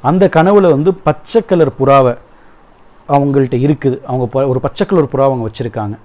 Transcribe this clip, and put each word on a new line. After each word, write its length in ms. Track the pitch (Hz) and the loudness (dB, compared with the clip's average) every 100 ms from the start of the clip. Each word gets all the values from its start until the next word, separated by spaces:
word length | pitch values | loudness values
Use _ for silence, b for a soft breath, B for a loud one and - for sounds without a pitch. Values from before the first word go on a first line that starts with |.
| 131 | 0
அந்த 200 | 185 190 165 | 2 2 2
கனவுல 340 | 175 208 180 139 | 4 4 4 2
வந்து 180 | 165 | 0
பச்சை 480 | 185 156 151 - 233 - | -2 -4 -4 -2 -2 0
கலர் 260 | 180 147 - | 0 0 0
புறாவை 340 | 135 139 127 117 - b b b _ _ - _ - | 2 4 2 -2 -14 b b b _ _ -20 _ -4
அவங்கள்ட்ட 480 | 143 143 139 131 123 139 | -2 0 0 0 0 0
இருக்குது, 320 | 151 135 127 - | 0 -2 -4 -6
அவங்க 160 | 127 120 | -4 -2
ப-, 140 | 135 139 | -2 -2
ஒரு 120 | 127 | -2
பச்சை 260 | 131 - 196 | -4 -4 0
கலர் 240 | 185 139 | 0 0
புறா 120 | 135 135 | 0 0
அவங்க 160 | 131 113 | -2 -8
வச்சிருக்காங்க 480 | - 117 113 104 107 | -8 -8 -6 -8 -10